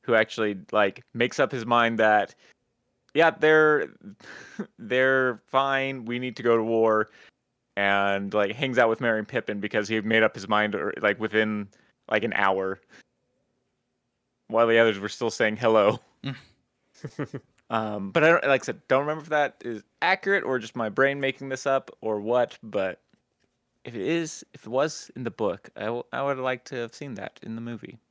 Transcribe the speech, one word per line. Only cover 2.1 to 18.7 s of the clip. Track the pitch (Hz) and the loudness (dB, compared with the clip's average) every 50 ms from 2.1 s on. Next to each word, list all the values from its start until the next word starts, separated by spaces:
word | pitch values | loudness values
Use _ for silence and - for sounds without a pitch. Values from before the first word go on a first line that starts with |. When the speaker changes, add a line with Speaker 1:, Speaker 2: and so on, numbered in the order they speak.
| 107 104 98 - - _ _ _ _ _ _ _ _ _ _ _ _ _ _ _ | 4 4 2 0 -8 _ _ _ _ _ _ _ _ _ _ _ _ _ _ _
Speaker 1:
"Yeah, | _ 151 165 165 | _ 2 2 2
they're, | 160 160 151 156 156 156 156 151 151 139 85 - - _ - 104 98 _ - - - - | 2 2 4 6 6 6 6 4 2 0 -2 -6 -10 _ -20 -20 -20 _ -20 -20 -20 -20
<laughs> | - - - - 202 _ _ _ | -20 -18 -14 -14 -14 _ _ _
they're | 113 104 123 127 131 131 135 135 131 127 117 107 _ _ | -6 -2 0 2 2 4 2 2 2 0 -2 -6 _ _
fine. | - 135 139 139 135 135 135 135 135 131 113 | 0 0 0 2 -2 -2 -2 -4 -6 -8 -8
We | 113 120 123 | -8 -8 -6
need | 127 127 117 | -6 -8 -8
to | - - | -2 2
go | 120 117 | 2 2
to | 117 | 2
war," | 110 113 113 113 113 110 110 107 104 _ _ - - _ _ _ _ _ _ _ _ _ _ | 2 0 2 2 4 4 4 2 0 _ _ -20 -20 _ _ _ _ _ _ _ _ _ _
and, | 101 101 101 101 101 98 101 98 98 101 98 | -2 0 2 2 2 2 0 0 -2 -4 -2
like, | 104 107 101 98 | 0 0 0 0
hangs | 107 120 147 135 123 123 | -2 -6 -6 0 2 4
out | 120 113 | 4 4
with | 113 110 | 2 0
Merry | 127 117 110 107 | 0 -2 -2 -2
and | 107 | -4
Pippin | - - 120 - - 107 101 | -4 -6 -6 -4 -4 -8 -6
because | 98 101 - 110 104 98 | -8 -4 -2 -4 -2 -2
he | 113 113 | -4 -4
made | 101 113 113 113 | 0 0 2 2
up | 110 107 - | 2 2 0
his | 117 98 98 | -6 -4 0
mind, | 107 104 107 104 101 | 0 0 0 0 -2
or, | 92 73 101 - - | -4 -4 -6 -6 0
like, | 110 104 101 101 | 0 0 0 0
within, | 110 107 107 110 110 107 107 104 101 101 _ _ _ _ _ _ _ - | -4 0 0 0 0 0 -2 -6 -8 -10 _ _ _ _ _ _ _ -2
like, | - 107 | -2 0
an | 110 113 - | 0 -2 0
hour, | - 101 98 95 95 95 95 95 _ _ _ - - _ _ _ _ _ _ _ _ _ _ _ _ _ _ _ _ _ _ _ _ _ _ _ _ _ _ _ _ _ | 2 2 2 2 2 -2 -4 -6 _ _ _ -20 -20 _ _ _ _ _ _ _ _ _ _ _ _ _ _ _ _ _ _ _ _ _ _ _ _ _ _ _ _ _
while | _ 110 113 117 113 | _ 2 2 4 6
the | 113 113 | 6 6
others | 117 113 104 98 | 6 4 2 0
were | 101 104 | -6 -8
still | - - 120 113 | -6 -4 -4 -4
saying | - - 120 107 107 | 0 0 0 0 0
hello. | 107 123 113 113 110 101 104 117 117 _ _ _ _ - | 2 2 4 6 6 6 4 2 0 _ _ _ _ -10
Speaker 2:
Mm. | 139 131 - - _ _ _ _ _ _ _ _ _ _ - | -10 -10 -10 -16 _ _ _ _ _ _ _ _ _ _ -16
Speaker 3:
<laughs> | - 147 - - 143 - - 127 _ _ _ _ _ _ | -16 -14 -10 -10 -10 -10 -10 -16 _ _ _ _ _ _
Speaker 1:
Um, | 117 113 110 107 107 104 98 98 | -4 -2 -2 -4 -6 -6 -8 -2
but | - 170 | 0 4
I | 151 160 | 6 6
don't, | 170 - - | 6 4 4
like | 139 139 123 | 2 2 2
I | - | 0
said, | - | -6